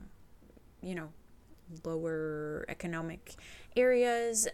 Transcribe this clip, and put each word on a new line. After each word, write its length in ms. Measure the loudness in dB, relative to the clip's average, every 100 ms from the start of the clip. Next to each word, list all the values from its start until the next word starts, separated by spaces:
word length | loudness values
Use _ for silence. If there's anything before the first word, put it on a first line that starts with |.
| -16 -18 -20 -20 -20 -20 -20 -12
you 120 | -6
know, 180 | -6 -8 -12 -20 -20 -20 -20 -16 -8
lower 840 | -2 0 0 0 -2 -2 -4 -4 -6
economic 680 | -6 -4 -4 -4 -8 -14 -18 -18 -18 -2
areas, 720 | 4 6 6 6 4 2 2 0